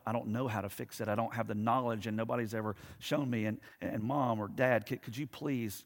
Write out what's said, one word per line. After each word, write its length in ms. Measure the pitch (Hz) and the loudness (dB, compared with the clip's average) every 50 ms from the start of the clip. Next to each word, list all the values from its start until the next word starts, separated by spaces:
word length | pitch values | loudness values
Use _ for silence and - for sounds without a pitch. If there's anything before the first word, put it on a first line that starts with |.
| - 104 | -4 -2
I 60 | 113 | -2
don't 140 | 120 - 107 | 0 0 0
know 200 | 107 120 131 127 | 0 0 0 0
how 140 | 110 107 | 0 0
to 80 | 95 101 | -2 -2
fix 320 | - - - - - - | -4 -8 -8 -8 -6 -4
it. 80 | 117 107 | 0 2
I 60 | 104 | 2
don't 180 | 107 113 - - | 2 2 0 0
have 140 | 117 113 107 | -2 -2 0
the 80 | 110 | 0
knowledge, 520 | 107 107 117 117 131 127 120 117 107 98 113 | 0 2 4 4 4 2 2 0 -2 -2 -2
and 80 | 107 | -2
nobody's 380 | 110 113 110 123 120 117 107 117 | -2 0 0 0 0 0 0 -2
ever 240 | 110 107 107 104 - - - - - | -2 -2 -2 -4 -4 -8 -14 -16 -12
shown 300 | - - 147 151 147 127 | -4 0 0 0 2 0
me. 160 | 120 113 107 | 0 2 2
And, 140 | 110 110 - - - - - | 0 0 -2 -6 -12 -12 -8
and 200 | - - - 113 | -6 -4 -2 -2
Mom 380 | 107 120 139 147 131 120 113 107 | 0 0 2 2 4 4 2 2
or 80 | 104 98 | 0 -2
Dad, 380 | - - 127 127 123 110 104 | 2 4 4 6 6 4 4
could, 160 | - 139 - | 0 -4 -4
could 160 | - - 113 127 | -4 -6 -6 -4
you 100 | 151 - | -6 -6
please, 560 | - - - 151 139 123 113 107 98 - - | -6 -6 -2 -2 0 0 0 -2 -4 -6 -10